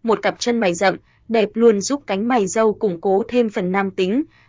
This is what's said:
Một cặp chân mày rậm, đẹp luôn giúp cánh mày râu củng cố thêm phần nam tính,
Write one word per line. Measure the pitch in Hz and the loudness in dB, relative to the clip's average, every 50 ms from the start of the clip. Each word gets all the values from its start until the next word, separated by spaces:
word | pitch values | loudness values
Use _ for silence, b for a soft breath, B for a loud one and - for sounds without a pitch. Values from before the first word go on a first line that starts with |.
| _ | _
Một | 226 214 196 | 0 -2 0
cặp | - 202 175 - | 0 -4 -4 -2
chân | - 240 240 233 | -4 -2 0 0
mày | 220 185 175 | 0 0 0
rậm, | 165 202 190 - - _ _ _ _ _ _ | 2 0 0 0 -2 _ _ _ _ _ _
đẹp | 226 233 202 202 - | 0 0 0 0 0
luôn | 220 233 233 220 202 | 4 4 4 4 4
giúp | 190 - 269 285 - - | 0 -4 -6 -6 -4 -6
cánh | 202 190 214 240 | -4 -4 -2 0
mày | 262 240 202 185 | 0 0 0 0
râu | - 220 220 220 208 | 0 0 2 2 0
củng | - - 208 175 165 | 0 -2 -4 -4 -2
cố | - 208 190 196 226 - | -2 0 0 0 0 0
thêm | 226 247 240 220 | 0 0 0 0
phần | 202 226 185 180 | -2 -4 -4 -2
nam | 185 196 196 196 | -2 -2 -2 -2
tính, | 190 - 185 185 208 269 320 b b b b | -4 -4 -4 -2 -2 -4 -4 b b b b